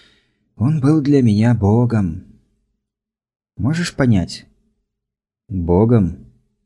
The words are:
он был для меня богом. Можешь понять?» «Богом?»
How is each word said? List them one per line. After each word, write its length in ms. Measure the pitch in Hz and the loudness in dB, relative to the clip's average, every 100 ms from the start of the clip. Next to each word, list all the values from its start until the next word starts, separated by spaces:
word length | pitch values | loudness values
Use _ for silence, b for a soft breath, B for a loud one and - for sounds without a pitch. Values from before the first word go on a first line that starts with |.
| b b b b _ _ | b b b b _ _
он 220 | 120 156 | -4 0
был 200 | 127 156 | 2 0
для 200 | 139 143 | 2 2
меня 320 | 120 101 113 | 2 2 2
богом. 680 | 113 98 110 120 117 92 82 - - _ _ _ _ _ _ _ _ _ _ _ - | 2 2 2 0 -2 -4 -6 -14 -20 _ _ _ _ _ _ _ _ _ _ _ -8
Можешь 380 | 101 165 175 - | -6 -4 -8 -2
понять?» 520 | 131 101 82 - - _ _ _ _ _ _ _ _ _ _ | 0 0 -2 -10 -20 _ _ _ _ _ _ _ _ _ _
«Богом?» 760 | 95 85 87 113 120 87 82 - _ _ _ | -8 -2 2 2 2 0 -4 -18 _ _ _